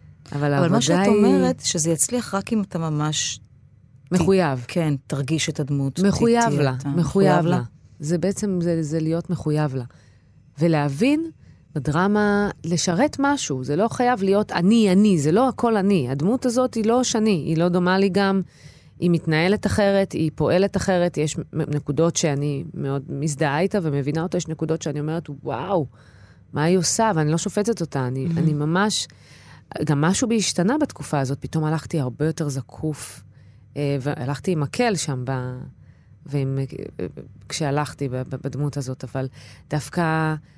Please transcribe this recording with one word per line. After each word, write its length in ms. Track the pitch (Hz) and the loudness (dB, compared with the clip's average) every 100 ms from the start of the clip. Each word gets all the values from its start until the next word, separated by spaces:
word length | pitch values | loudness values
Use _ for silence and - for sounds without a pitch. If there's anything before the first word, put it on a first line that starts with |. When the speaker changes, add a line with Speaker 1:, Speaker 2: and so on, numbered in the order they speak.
| - - - | -20 -20 -10
Speaker 1:
אבל 60 | 143 | -2
Speaker 2:
אבל 140 | 147 | 0
Speaker 1:
העבודה 200 | 143 165 | 4 4
Speaker 2:
מה 80 | 202 | 4
שאת 180 | - 175 | 4 4
Speaker 1:
היא 100 | 196 | 4
Speaker 2:
אומרת, 520 | 208 202 190 185 175 | 6 6 6 2 0
שזה 300 | - 180 156 | -2 -2 0
יצליח 440 | 160 - 247 226 196 | 0 0 -2 -4 -6
רק 180 | 196 | -2
אם 100 | 220 | -2
אתה 160 | 196 175 | -2 -4
ממש 640 | 165 151 151 151 - - - - - - - - - | -2 -2 -2 -2 -4 -8 -14 -20 -20 -20 -20 -20 -4
Speaker 1:
מחויב. 460 | 180 180 190 165 131 | 0 4 4 2 -2
Speaker 2:
ת-, 60 | 123 | -4
כן, 260 | - 160 139 - | -2 0 -2 -4
תרגיש 420 | 135 135 160 - | -6 -2 -2 -2
את 120 | 151 | -4
הדמות, 400 | 139 143 135 135 | -2 -2 -2 0
Speaker 1:
מחויב 440 | 196 - 233 233 233 | 0 2 2 4 2
Speaker 2:
תהיי 120 | 143 | 2
Speaker 1:
לה, 180 | 139 131 | 0 0
Speaker 2:
אתה. 100 | 139 | -2
Speaker 1:
מחויב 120 | 151 | 0
Speaker 2:
מחויב 440 | 156 196 190 180 165 | 0 4 4 4 2
Speaker 1:
לה. 120 | 175 | 0
Speaker 2:
לה. 60 | 120 - - - | -2 -12 -20 -12
Speaker 1:
זה 180 | 151 170 | -4 -2
בעצם, 400 | 180 196 208 185 | -2 -2 -2 -2
זה, 220 | 170 165 | 0 0
זה 180 | 156 160 | -2 -2
להיות 300 | 160 165 170 | -2 -2 -2
מחויב 440 | 175 - 151 151 131 | -4 0 0 0 -2
לה. 100 | 120 - - - _ - - - | -8 -14 -20 -20 _ -20 -20 -2
ולהבין 720 | 170 160 147 139 240 302 330 - - - _ 156 | 2 2 0 0 2 2 -2 -10 -20 -20 _ -6
בדרמה, 760 | 135 151 190 208 208 202 202 - 165 | -2 0 2 4 4 2 0 -4 -4
לשרת 520 | 170 - 170 262 - | -2 0 2 0 2
משהו, 460 | 277 285 - 131 127 | 0 0 -2 -6 -2
זה 120 | 147 | 0
לא 120 | 220 | 0
חייב 340 | - 247 247 | 2 0 2
להיות 300 | 190 196 208 | 2 2 2
אני, 400 | - 175 233 214 | 0 4 6 6
אני, 260 | 185 214 180 | 6 6 4
זה 140 | 143 | 4
לא 160 | 180 262 | 4 2
הכל 280 | - 233 220 | 2 0 2
אני. 340 | 190 196 123 | 2 2 0
הדמות 360 | 139 160 247 254 | 0 0 0 0
הזאת 280 | 233 254 233 | 0 0 0
היא 120 | 214 | 2
לא 180 | 233 247 | 2 2
שני, 260 | 226 220 | 2 2
היא 260 | 185 143 160 | 2 0 2
לא 120 | 175 | 2
דומה 300 | 180 180 185 | 2 2 4
לי 100 | 196 | 2
גם, 340 | 190 196 190 185 - - - - - | 2 2 2 -2 -10 -20 -20 -20 -4
היא 100 | 180 | 0
מתנהלת 560 | 170 165 156 170 208 202 | 2 2 2 2 2 0
אחרת, 460 | - 202 196 196 | 2 4 4 0
היא 180 | - 160 - | 0 -4 0
פועלת 420 | 151 175 196 190 | 2 4 2 0
אחרת, 400 | - 180 175 165 | 0 2 2 0
יש 220 | 151 170 | -2 -4
מ-, 40 | - | -6
נקודות 640 | - 160 147 - 139 165 - | -6 -4 -4 -2 0 2 2
שאני 480 | 165 143 147 139 165 - | 0 0 -2 -4 -8 -8
מאוד 280 | 143 139 143 | -4 -4 -6
מזדהה 520 | 139 156 139 151 143 | -4 -4 0 0 0
איתה 180 | 185 208 | 0 0
ומבינה 400 | 160 143 135 156 | -2 -2 -2 -2
אותה, 140 | 170 180 | -2 -4
יש 120 | 165 | -4
נקודות 340 | 156 160 160 | -6 -4 -4
שאני 180 | 165 147 | -4 -6
אומרת, 240 | 147 165 170 139 | -4 -6 -8 -10
"וואו, 440 | 156 120 170 196 135 - - - - - - | -8 -6 -2 -2 -2 -8 -20 -20 -20 -20 -10
מה 100 | - | -2
היא 160 | 156 185 | 2 2
עושה?" 320 | 160 - 226 170 | 2 2 2 2
ואני 160 | 151 | 2
לא 80 | 165 | 0
שופטת 420 | 208 - 208 233 | -2 -2 -2 -2
אותה, 260 | 165 139 127 | -4 -4 -4
אני, 180 | 131 135 | -4 -2
Speaker 2:
מהמם. 140 | 165 | 0
Speaker 1:
אני 140 | 160 | 0
ממש... 560 | 147 151 170 214 - - - - - - - - - 151 | 0 0 2 0 0 -6 -12 -20 -20 -20 -20 -16 -6 0
גם 160 | 143 | 2
משהו 280 | 156 196 233 | 2 2 2
בי 80 | 226 | 0
השתנה 420 | 185 - 175 294 | 0 0 0 2
בתקופה 420 | 302 - 151 151 | 0 -4 -4 -2
הזאת, 180 | 131 139 | 0 -4
פתאום 240 | - 160 156 | -4 -2 0
הלכתי 360 | 156 - 170 | -2 -2 -2
הרבה 260 | 127 117 151 | -2 -2 -2
יותר 220 | 156 151 | -2 -4
זקוף, 720 | 135 120 - 156 147 - - - - - - - - | -6 -10 -8 -6 -6 -10 -18 -20 -20 -20 -20 -14 -6
אה, 200 | 143 143 | -2 -2
והלכתי 500 | 127 160 123 143 - | -4 -4 -6 -4 -2
עם 100 | 170 | -2
מקל 360 | 143 - 240 185 | -2 0 0 0
שם 260 | - 131 123 | -2 -4 -4
ב-, 340 | 131 127 127 127 - - - - - - | -4 -6 -10 -14 -18 -20 -20 -20 -20 -6
ועם, 300 | 143 135 135 | -4 -2 -2
אה, 480 | 135 - - - 90 - - - - | -6 -8 -12 -10 -10 -10 -18 -20 -14
כשהלכתי 600 | - 151 143 147 - 139 | -6 -2 -2 -4 -6 -6
ב-, 80 | 127 | -6
ב-, 200 | 131 135 143 | -6 -8 -6
בדמות 320 | 123 147 139 | -4 -4 -4
הזאת, 280 | 131 127 127 | -6 -8 -8
אבל 240 | 135 131 - - - - | -6 -6 -8 -20 -20 -6
דווקא 640 | 151 - - 165 160 156 156 - | -4 -4 -2 0 0 0 -2 -8